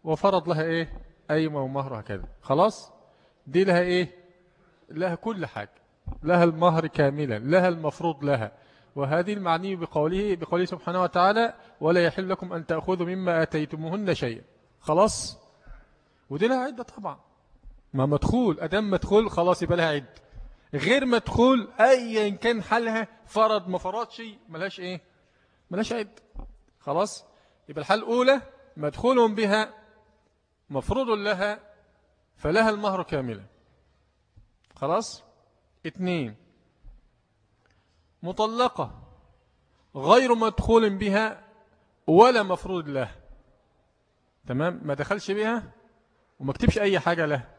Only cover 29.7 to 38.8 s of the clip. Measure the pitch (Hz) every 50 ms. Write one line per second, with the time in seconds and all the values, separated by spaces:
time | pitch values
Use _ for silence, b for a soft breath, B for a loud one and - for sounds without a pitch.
29.7 | - - - _ _ _ _ _ _ _ _ _ _ _ _ _ _ _ _ _
30.7 | 143 135 - - 208 262 269 233 220 208 202 208 202 180 196 208 208 233 - -
31.7 | - _ _ _ _ _ _ _ _ _ _ _ _ _ - 151 170 220 226 220
32.7 | 208 208 208 202 190 185 170 - 165 139 131 120 110 98 98 - _ _ _ _
33.7 | _ _ _ _ _ _ _ _ _ _ _ _ _ - _ _ _ _ _ _
34.7 | _ - 139 143 170 214 226 - - - - _ _ _ _ _ _ _ _ _
35.7 | _ _ - 156 - 190 180 180 180 165 135 110 107 _ _ _ _ _ _ _
36.7 | _ _ _ - - - _ _ _ _ _ _ _ _ _ _ _ _ _ _
37.7 | _ _ _ _ _ _ _ _ _ _ - 170 185 - 214 214 226 233 247 240
38.7 | - -